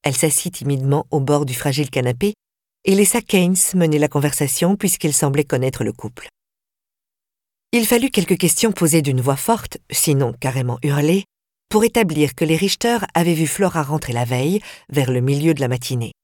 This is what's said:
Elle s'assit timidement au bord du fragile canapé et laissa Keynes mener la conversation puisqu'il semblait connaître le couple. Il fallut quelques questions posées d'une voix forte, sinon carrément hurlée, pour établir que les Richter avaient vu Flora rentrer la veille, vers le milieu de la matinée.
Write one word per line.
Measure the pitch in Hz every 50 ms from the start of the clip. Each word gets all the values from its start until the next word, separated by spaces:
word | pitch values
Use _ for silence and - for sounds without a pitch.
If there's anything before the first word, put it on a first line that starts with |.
| -
Elle | 147 131
s'assit | - - 156 - - - 180 -
timidement | - - 143 143 135 135 135 143 156 156 _
au | - 147
bord | 135 135 147 143 151
du | 135 127
fragile | - - 143 131 151 147 123
canapé | - 139 117 123 123 123 196 208 208 _ _ _ _ _ _ _ _ _ _
et | - 196
laissa | 196 208 190 - 240
Keynes | 220 - - 185 175 175 185 180 - - -
mener | 185 170 156 151 147
la | 151
conversation | 147 - 147 143 147 139 - 147 135 - - 175 175 202
puisqu'il | 190 - 180 - - - 156
semblait | 147 - 156 143 139 - -
connaître | - - 127 131 131 - - 113
le | 107
couple. | - - - - - - - - _ _ _ _ _ _ _ _ _ _ _ _ _ _ _ _ _ _ _ _ _ _ _ _ _ _ _ _ -
Il | 240 226
fallut | - 247 240 247 269
quelques | - 214 175 - 190
questions | - 185 160 - - - 226
posées | 202 - 170 151 156 165
d'une | 143 143 131 127
voix | 123 143 135
forte, | 135 - - 233 220 - - - - _ _
sinon | - - - 160 143 135 139 117
carrément | 113 - - 131 123 135 127 123 120 -
hurlée, | - 147 143 143 147 156 180 196 190 _ _ _ _ _ _ _ _
pour | _ - 214 226
établir | 226 - 233 226 165 156 147 147 139 -
que | - 170
les | 156 160
Richter | 160 190 196 - _ - 233 240 233 - - _
avaient | 170 170 170 170
vu | 156 165
Flora | 143 - - 196 180 - 165 147
rentrer | 135 156 151 - - 117
la | 120 123
veille, | 120 127 123 131 156 190 208 - - - - _
vers | - - 147 131 127
le | 127 123
milieu | 123 135 143 143 151 165 160
de | 139
la | 139
matinée. | 123 127 123 - - 131 120 120 - - _